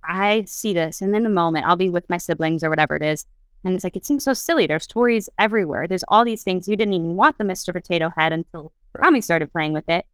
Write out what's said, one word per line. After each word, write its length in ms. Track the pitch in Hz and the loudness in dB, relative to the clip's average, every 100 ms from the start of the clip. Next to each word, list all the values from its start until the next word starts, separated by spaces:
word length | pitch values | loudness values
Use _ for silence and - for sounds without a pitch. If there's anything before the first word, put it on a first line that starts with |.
I 420 | - 180 202 220 196 | -6 -2 2 0 -2
see 280 | - 214 | -6 -2
this, 260 | 175 160 - | 0 -2 -2
and 140 | 190 208 | 0 0
in 80 | |
a 60 | 226 | 2
moment, 360 | 190 170 160 147 | 2 2 0 2
I'll 100 | 175 | 2
be 120 | 185 | 2
with 200 | 175 - | 0 -2
my 80 | 175 | -6
siblings 440 | - 160 160 160 | -4 -2 0 0
or 60 | 160 | 0
whatever 260 | 156 151 151 | 2 0 0
it 60 | |
is. 220 | 151 156 - _ _ _ | -2 -2 -6 _ _ _
And 100 | 185 | -4
it's 100 | 185 | -2
like, 120 | 185 185 | -2 -8
it 80 | |
seems 200 | - 285 | -2 -2
so 100 | 269 | 0
silly. 320 | 247 - 330 165 | -2 2 2 2
There's 200 | 156 - | 0 -4
toys 440 | 226 240 226 190 - | 0 2 2 -2 -2
everywhere. 480 | 214 220 170 110 165 | 0 2 -2 -2 -2
There's 160 | 185 - | -4 2
all 160 | 208 | 4
these 180 | 233 220 | 4 0
things. 260 | - 185 180 | -2 -4 -2
You 80 | 208 | -2
didn't 160 | 214 | 0
even 240 | 185 165 180 | 0 -2 2
want 220 | - - | 2 2
the 60 | |
Mister 280 | 202 185 - | -4 -4 -6
Potato 400 | 175 - 175 165 | -8 -2 -2 0
Head 180 | 165 160 | 0 0
until 400 | 160 165 165 151 _ _ - | 0 -6 -12 -16 _ _ 0
Tommy 220 | 339 277 | 2 2
started 280 | - 165 156 | 2 0 0
playing 220 | 170 156 | -2 -2
with 160 | 156 - | -2 0
it. 160 | 170 - | -2 -2